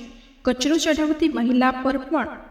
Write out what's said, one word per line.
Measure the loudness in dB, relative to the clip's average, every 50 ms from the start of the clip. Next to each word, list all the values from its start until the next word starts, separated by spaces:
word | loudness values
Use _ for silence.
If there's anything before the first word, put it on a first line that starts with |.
| -12 -16 -20 -20 -20 -20 -20 _
કચરો | -2 -2 -2 0 0 0 2
ચઢાવતી | 2 2 2 0 2 0 0 0 0 0 0
મહિલા | 0 0 0 2 2 4 2 2
પર | 0 0 -2 -2 -2
પણ | -2 -2 -2 -2 -2 -2 -4 -8 -12 -16 -8